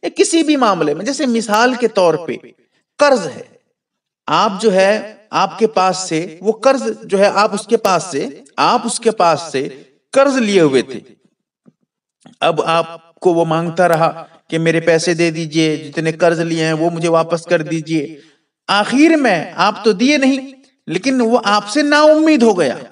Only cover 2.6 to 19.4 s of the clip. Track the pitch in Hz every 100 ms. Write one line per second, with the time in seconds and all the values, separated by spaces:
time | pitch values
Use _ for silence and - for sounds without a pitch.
2.6 | _ _ _ _ 285 262 165 - - _
3.6 | _ _ _ _ _ _ - 151 208 196
4.6 | 226 190 190 214 202 214 _ 151 185 170
5.6 | 220 214 185 180 - 160 175 160 190 214
6.6 | 269 269 226 214 - 190 196 180 214 202
7.6 | - 226 208 180 160 139 214 - - -
8.6 | 151 226 220 - 226 214 175 151 160 139
9.6 | 143 131 - _ _ - 269 262 220 196
10.6 | 156 131 113 120 - _ _ _ _ _
11.6 | _ _ _ _ _ _ - _ 156 160
12.6 | 170 165 160 165 _ _ 185 170 165 160
13.6 | 170 165 180 160 160 165 160 _ _ 160
14.6 | 165 165 165 165 165 165 170 165 160 151
15.6 | 160 151 147 151 160 160 175 165 165 165
16.6 | 160 156 170 165 165 165 160 170 165 175
17.6 | 160 165 151 160 143 151 - _ _ _
18.6 | - 196 202 233 320 320 262 175